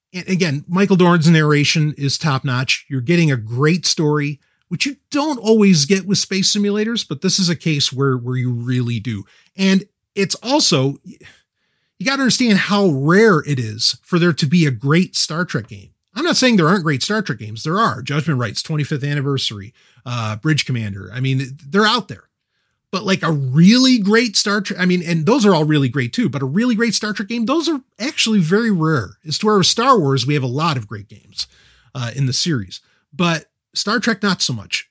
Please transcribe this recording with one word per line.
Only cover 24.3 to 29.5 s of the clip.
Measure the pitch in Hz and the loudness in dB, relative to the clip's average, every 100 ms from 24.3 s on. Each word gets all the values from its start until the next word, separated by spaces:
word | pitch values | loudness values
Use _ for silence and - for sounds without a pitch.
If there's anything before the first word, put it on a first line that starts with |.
Star | - 208 208 | 0 0 -2
Trek, | 196 202 | -4 -2
I | |
mean, | 185 180 170 | 0 0 0
and | 165 | -2
those | 156 262 208 | 2 4 4
are | |
all | 160 | 4
really | 151 151 135 | 4 2 2
great | 139 120 | 0 -4
too, | - 214 | -2 -2
but | 139 | -2
a | 131 | -4
really | 175 247 | 0 0
great | 220 233 | 0 0
Star | - 214 | -2 -4
Trek | 208 196 | -6 -6
game, | 240 226 | -4 -2
those | 320 311 | 0 0
are | 285 - - | -4 -6 -10
actually | 254 - 233 214 | -8 -2 2 2
very | 156 202 233 | 4 2 2
rare. | 185 156 147 92 - | 2 2 0 -2 -12
As | 151 - | -8 -2
to | |
where | 214 | 2